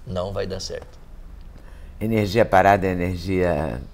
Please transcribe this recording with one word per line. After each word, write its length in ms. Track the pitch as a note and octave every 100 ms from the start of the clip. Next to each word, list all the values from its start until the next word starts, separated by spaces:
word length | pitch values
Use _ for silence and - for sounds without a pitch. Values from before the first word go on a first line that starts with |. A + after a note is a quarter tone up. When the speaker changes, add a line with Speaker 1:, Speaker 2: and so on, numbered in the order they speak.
Speaker 1:
não 280 | - F2+ F#2
vai 140 | F#2+ G2
dar 120 | F#2
certo. 380 | - - - - - - - - - - - - - -
Speaker 2:
Energia 440 | A2 A2+ G2+ A2
parada 420 | F#2+ F#2+ F#2+ G2+ F#2
é 40 |
energia 880 | F2+ F2 F2+ F2 F#2 F2 D#2 D2+ A#1+ C2+